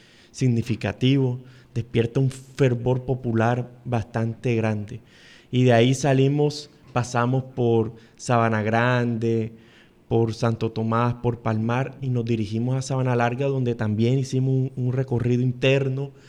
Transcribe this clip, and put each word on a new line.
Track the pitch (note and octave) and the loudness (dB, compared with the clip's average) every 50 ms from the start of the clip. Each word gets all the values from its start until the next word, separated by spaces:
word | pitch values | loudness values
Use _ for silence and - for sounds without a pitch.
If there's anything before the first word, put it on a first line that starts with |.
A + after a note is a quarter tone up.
| - _ _ - - _ | -20 _ _ -20 -20 _
significativo, | _ - C3+ B2+ A#2+ A2+ A2+ - A2+ - - G#2 G2+ - B2+ B2+ C#3 C#3 C3+ B2+ B2 B2+ - - - - - - _ | _ 0 2 2 2 2 0 -2 -4 -4 -4 -6 -4 0 2 2 2 2 2 0 -2 -6 -10 -16 -20 -20 -20 -10 _
despierta | A#2 A#2 - - B2+ A2+ A2+ - C3+ | -8 -8 -2 0 0 0 0 0 0
un | C3+ B2+ | 0 0
fervor | B2+ - - - - - C#3+ C3 A#2+ A#2 A#2+ B2+ B2+ B2+ B2+ | -2 -4 -14 -20 -2 2 2 2 2 0 0 -2 -2 -2 -2
popular | - C3+ B2+ - A#2+ A2 A2+ A2 A#2 B2 B2 B2 - - - - | -4 -6 -4 -4 -2 0 2 2 2 0 0 -4 -8 -12 -16 -8
bastante | B2 B2 A#2 G#2+ - - A#2 A2+ A2+ A2+ - - C3 A#2 | -4 -4 -4 -4 -4 -4 -4 -4 -4 -4 -4 -4 -2 -2
grande. | A2+ A2 A2 G#2+ G#2 G#2 G2+ A#2+ A2+ - _ - - - - - - - _ | 0 0 0 -2 -4 -6 -10 -12 -16 -18 _ -20 -20 -20 -20 -20 -20 -16 _
Y | - B2+ B2+ | 0 2 4
de | B2+ A#2+ | 6 6
ahí | A2+ A#2 B2+ C3+ | 6 6 4 4
salimos, | C3 - D3 C3+ C3 C3+ C#3 C#3+ D3 D3 D3 D3 - - - - - - - - | 2 2 2 4 4 4 2 4 2 0 0 0 -4 -12 -16 -20 -20 -20 -6 -4
pasamos | B2+ A#2+ - - A#2+ A#2+ A#2+ B2+ C3+ B2+ C3 - | -4 -4 -2 0 0 0 2 0 0 -2 -4 -4
por | - B2 A#2 A#2 A2+ A2+ A2+ A#2+ - - - _ | 0 2 2 4 2 2 0 -4 -12 -20 -20 _
Sabana | _ - - B2 A#2 A2+ A2+ A2+ G#2+ | _ -2 0 2 2 2 2 2 0
Grande, | G#2+ G#2+ A2 A2+ A#2+ B2 B2+ B2 A#2+ A#2+ A#2+ A2+ A2+ A#2 A2+ A2+ A2 A2 A2 - - - - - - _ _ _ _ _ | 0 0 2 2 2 2 2 0 0 -2 -2 -2 0 0 0 0 -2 -4 -8 -14 -20 -20 -20 -20 -20 _ _ _ _ _
por | A#2+ A2+ A#2 A2+ A2 | 0 0 2 0 0
Santo | - - A#2 A2+ A2+ A2 A2+ | -2 -2 -2 0 0 -2 -4
Tomás, | A2 G#2+ A2+ A2+ A2+ A#2 A#2+ A#2+ A#2+ | -4 -4 -4 0 0 0 0 0 -2
por | A#2+ - B2 A#2+ A#2+ | -2 -4 -4 -4 -2
Palmar, | - A2+ A2 G#2+ A2 A#2 A#2+ B2 C3+ C3+ - - | -4 -4 -2 -2 -2 -2 -2 -2 -4 -6 -8 -8
y | C#3 C3 | -6 -4
nos | B2 A#2+ A2+ | -2 -2 -2
dirigimos | A#2 A#2+ A2 G#2+ G2 G#2+ A2+ A#2 B2 C3 | -2 -2 -2 -2 -4 -4 -4 -2 -2 -2
a | C3 C3 | -4 -4
Sabana | - C#3 C3 B2+ B2+ B2 | -4 -2 -2 0 0 2
Larga, | A#2+ A#2+ A#2+ A#2+ B2 C#3 C#3 | 2 2 0 0 0 -2 -2
donde | C#3 C3+ B2+ A#2+ A#2 | 0 0 0 -2 -2
también | - A#2+ G#2+ G#2+ G#2 A2+ A#2 C3 C#3 | -2 -2 -2 0 2 2 2 2 0
hicimos | C3 C3 - C3 C3 C3+ C3 | 0 -2 -2 -2 0 0 0
un, | C3 C3 C3+ - | 0 0 -2 -4
un | - B2 B2 B2 | -4 -4 -2 -2
recorrido | C3 C3 B2+ B2+ A#2 A#2 A#2+ B2 B2 | -2 -2 -2 -2 -2 0 0 0 2
interno. | B2+ B2+ B2+ B2 C3+ C3+ C3+ C#3 C3+ C3 C3 C3+ C#3 C#3 - - - | 0 0 -2 0 2 2 2 2 0 -2 -4 -4 -6 -10 -12 -18 -20